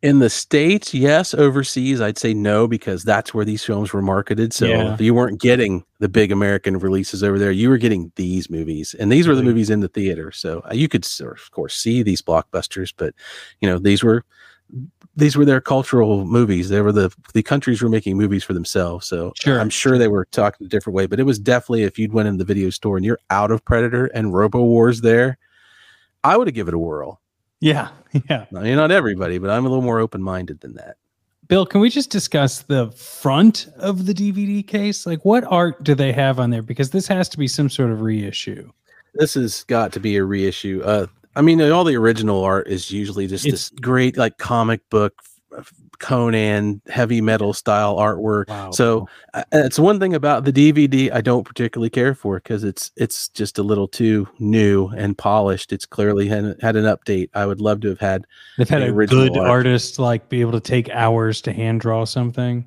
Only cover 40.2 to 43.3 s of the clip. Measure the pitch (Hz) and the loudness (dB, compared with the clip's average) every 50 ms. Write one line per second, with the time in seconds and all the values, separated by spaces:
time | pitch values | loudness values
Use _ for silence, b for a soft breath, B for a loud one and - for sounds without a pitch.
40.2 | 98 95 101 98 95 98 90 - - 98 95 95 - 101 104 104 107 104 _ _ | 0 0 0 0 0 -2 -2 -4 -8 -6 -6 -4 -2 0 0 0 0 -4 _ _
41.2 | _ _ _ 135 147 165 165 165 156 147 160 175 180 165 143 120 110 113 117 110 | _ _ _ 2 4 4 6 4 4 4 4 2 2 2 2 2 2 2 2 2
42.2 | 110 107 101 95 95 95 95 98 95 - 101 92 90 - 98 101 104 98 98 101 | 0 0 0 0 0 0 0 0 -2 -4 -6 -8 -8 -8 -8 -8 -8 -6 -6 -6
43.2 | 98 95 | -6 -6